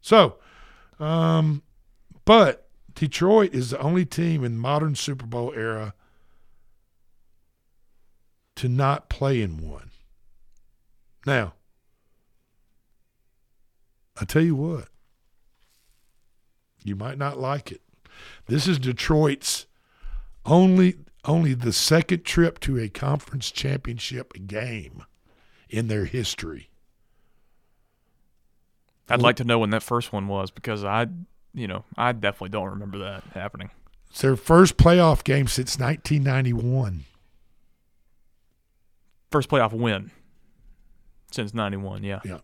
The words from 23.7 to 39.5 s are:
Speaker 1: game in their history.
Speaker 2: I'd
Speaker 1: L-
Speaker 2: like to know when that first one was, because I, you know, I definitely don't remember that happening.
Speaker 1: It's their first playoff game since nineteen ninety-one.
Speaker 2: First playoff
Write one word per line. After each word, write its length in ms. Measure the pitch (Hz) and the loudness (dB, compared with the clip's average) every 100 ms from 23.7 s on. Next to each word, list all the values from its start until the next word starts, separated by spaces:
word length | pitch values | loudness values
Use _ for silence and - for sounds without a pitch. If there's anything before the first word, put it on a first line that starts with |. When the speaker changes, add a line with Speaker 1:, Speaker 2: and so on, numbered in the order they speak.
| 135 123 117 - 127 131 - 95 | -4 -6 -10 -10 -12 -14 -16 -12
Speaker 1:
game 560 | 101 123 113 71 - - _ _ _ _ _ _ | -10 -8 -10 -14 -18 -20 _ _ _ _ _ _
in 180 | 110 113 | -6 -2
their 180 | 107 92 | -2 -2
history. 640 | 127 107 - 82 69 - _ _ _ _ _ _ _ _ _ _ _ _ _ _ _ _ _ _ _ _ _ _ _ _ | -4 -6 -8 -10 -12 -18 _ _ _ _ _ _ _ _ _ _ _ _ _ _ _ _ _ _ _ _ _ _ _ _
Speaker 2:
I'd 100 | 123 | 2
Speaker 1:
L- 40 | |
Speaker 2:
like 120 | 120 117 | 4 2
to 80 | |
know 160 | 120 117 | 0 0
when 100 | 107 | 2
that 140 | 110 | -2
first 280 | - 120 117 | -2 -4 -4
one 160 | 104 98 | -6 -4
was, 220 | 98 95 | -6 -6
because 340 | - - 107 | -10 -8 -6
I, 240 | 101 107 123 175 185 _ _ | -4 -2 -2 -6 -16 _ _
you 140 | - 110 | -10 -8
know, 180 | 98 - - | -8 -12 -4
I 160 | 120 | -4
definitely 360 | 117 101 101 92 | -2 -4 -4 -8
don't 200 | 104 95 | -6 -6
remember 280 | 98 101 98 | -8 -10 -10
that 240 | 95 95 - | -10 -12 -14
happening. 360 | 95 98 - 95 - - - - | -12 -12 -12 -18 -18 -20 -20 -20
Speaker 1:
It's 120 | - | -2
their 140 | 135 131 | 0 0
first 420 | - 165 185 - | 6 8 8 8
playoff 460 | 165 175 165 143 | 6 8 6 4
game 240 | - 139 131 | 2 0 0
since 300 | - 127 - | -2 -4 -4
nineteen 460 | 123 156 - 151 | -2 -4 -2 0
ninety-one. 800 | 139 131 127 117 120 131 113 85 69 _ _ _ _ _ _ _ _ _ _ _ _ _ _ _ _ _ _ _ _ _ _ | 2 0 0 0 0 0 -2 -6 -12 _ _ _ _ _ _ _ _ _ _ _ _ _ _ _ _ _ _ _ _ _ _
Speaker 2:
First 200 | 151 | -4
playoff 240 | 131 | 0